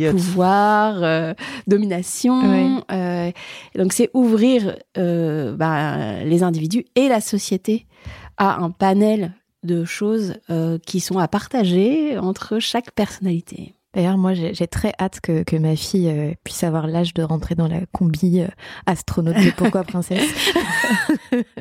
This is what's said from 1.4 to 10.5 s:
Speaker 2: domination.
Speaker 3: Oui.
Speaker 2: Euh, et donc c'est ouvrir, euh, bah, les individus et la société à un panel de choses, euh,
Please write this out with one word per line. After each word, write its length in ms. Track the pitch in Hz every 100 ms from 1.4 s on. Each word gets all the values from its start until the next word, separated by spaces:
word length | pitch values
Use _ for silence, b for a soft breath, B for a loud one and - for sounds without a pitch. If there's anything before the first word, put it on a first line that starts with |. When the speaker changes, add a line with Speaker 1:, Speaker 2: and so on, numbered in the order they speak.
| B 269 185
Speaker 2:
domination. 760 | 202 208 180 - - 247 254
Speaker 3:
Oui. 400 | 254 262 - 262 -
Speaker 2:
Euh, 400 | 190 180 175 175 - B B B
et 40 | -
donc 140 | 185
c'est 160 | - 240
ouvrir, 640 | 262 240 220 247 247 196 - - 196
euh, 580 | 175 170 160 151 123 143
bah, 680 | 160 151 151 143 107 92 156
les 180 | 170
individus 420 | 180 160 160 226 - 247
et 120 | 269
la 140 | 220
société 680 | - 202 - 185 - 220 - B B B B -
à 240 | 196 -
un 80 | 170
panel 600 | - 196 196 214 214 175 190 _ _
de 220 | 170 170 165
choses, 500 | - 208 220 190 -
euh, 280 | -